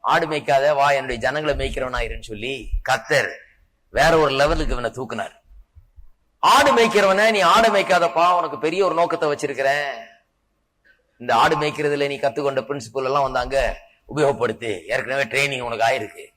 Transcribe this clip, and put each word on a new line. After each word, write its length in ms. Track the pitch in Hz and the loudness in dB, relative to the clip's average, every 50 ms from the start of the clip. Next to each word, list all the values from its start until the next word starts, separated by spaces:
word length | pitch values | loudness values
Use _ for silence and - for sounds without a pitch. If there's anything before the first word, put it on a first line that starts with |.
| - | 0
ஆடு 220 | 113 147 170 170 151 | 0 0 0 0 -2
மேய்க்காத, 360 | 156 147 - - 143 135 135 147 151 | -4 -6 -2 0 0 2 2 2 2
வா 80 | 139 139 143 139 | 2 2 2 2
என்னுடைய 220 | 135 131 131 123 117 | 0 -2 -6 -8 -4
ஜனங்களை 320 | 110 127 135 151 156 151 139 | -4 -4 -4 -2 -4 -4 -2
மேய்க்கிறவனா 440 | 131 135 131 - 139 127 127 123 120 | -2 -4 -6 -4 -6 -6 -4 -4 -6
இருன்னு 280 | 117 113 113 110 - - | -6 -6 -8 -12 -12 -14
சொல்லி 240 | 110 101 113 131 135 127 110 - - - - - | -12 -10 -8 -8 -8 -10 -8 -6 -6 -6 -2 -2
கர்த்தர் 400 | 131 123 - - 156 135 110 107 - - - _ _ _ _ _ _ _ _ _ - | -2 -2 -2 0 0 0 0 -2 -6 -12 -20 _ _ _ _ _ _ _ _ _ 0
வேற 180 | 127 143 165 165 160 | 2 4 4 4 4
ஒரு 140 | 151 139 135 135 | 4 2 2 2
லெவலுக்கு 340 | 143 151 165 160 156 - 131 | 2 2 2 0 -2 -2 -2
இவனை 160 | 123 120 113 | -2 -4 -6
தூக்குனார். 420 | 113 123 131 110 120 110 - - _ _ _ _ - - - _ _ - _ _ _ - - - _ _ _ _ _ _ | -6 -6 -10 -8 -8 -8 -8 -10 _ _ _ _ -20 -20 -20 _ _ -20 _ _ _ -20 -20 -20 _ _ _ _ _ _
ஆடு 280 | - 170 220 269 285 285 262 | 4 6 6 6 6 4 4
மேய்க்கிறவனை, 480 | 233 233 220 - 208 196 190 190 196 214 220 220 | 4 2 4 4 4 4 4 4 4 4 4 4
நீ 60 | 202 180 170 185 | 4 4 4 6
ஆடு 140 | 220 226 226 202 | 6 4 4 4
மேய்க்காதப்பா, 520 | 196 185 - 185 175 170 170 - 165 170 175 180 | 2 2 2 2 2 2 2 2 2 2 4 2
உனக்கு 220 | 175 170 151 143 139 | 2 0 -4 -6 -4
பெரிய 220 | 135 160 165 190 196 | -4 -2 0 0 0
ஒரு 80 | 175 156 | 0 2
நோக்கத்தை 320 | 170 170 170 170 - 165 151 | 2 0 0 0 -2 0 -2
வச்சிருக்கிறேன், 600 | 147 139 151 139 135 120 135 135 139 147 147 139 127 113 110 - _ _ _ _ _ _ _ _ _ _ _ _ _ _ _ _ _ _ _ _ _ _ | -2 -2 -4 -6 -4 -2 0 0 0 0 -2 -6 -8 -10 -14 -18 _ _ _ _ _ _ _ _ _ _ _ _ _ _ _ _ _ _ _ _ _ _
இந்த 120 | 120 120 117 | -2 2 4
ஆடு 220 | 117 143 160 160 147 | 4 4 4 2 0
மேய்க்கிறதுல 460 | 151 151 147 - 147 147 147 143 143 143 | -2 -4 -4 -2 -2 -2 0 0 -2 -4
நீ 40 | 139 135 | -2 -2
கத்துக்கொண்ட 440 | 143 139 135 151 143 139 135 131 120 - | -4 -4 -2 -2 -4 -2 -2 -2 -6 -4
பிரின்சிபல் 400 | 143 143 113 110 - 135 131 131 | -10 -10 -10 -8 -8 -6 -4 -2
எல்லாம் 180 | 139 143 139 | 0 0 0
வந்து 160 | 131 127 127 | 0 -2 -4
அங்க 160 | 123 123 131 135 127 107 92 - - _ _ _ _ - | -4 -2 -2 -2 -2 -2 -4 -8 -14 _ _ _ _ -10
உபயோகப்படுத்து, 580 | 113 147 147 143 139 - 120 117 113 - 120 113 101 90 - 95 | -2 0 2 2 2 0 -2 -2 -2 -4 -6 -6 -6 -8 -6 -4
ஏற்கனவே 340 | 117 131 113 113 131 139 139 113 | -4 -4 -4 -4 -4 -4 -4 -2
ட்ரைனிங் 340 | 113 135 143 139 139 127 123 | -2 -2 -2 -2 -4 -6 -6
உனக்கு 200 | 120 117 107 113 117 | -8 -2 0 0 0
ஆயிருக்கு. 360 | 131 131 107 98 - - - _ _ | 0 -2 -4 -10 -12 -20 -20 _ _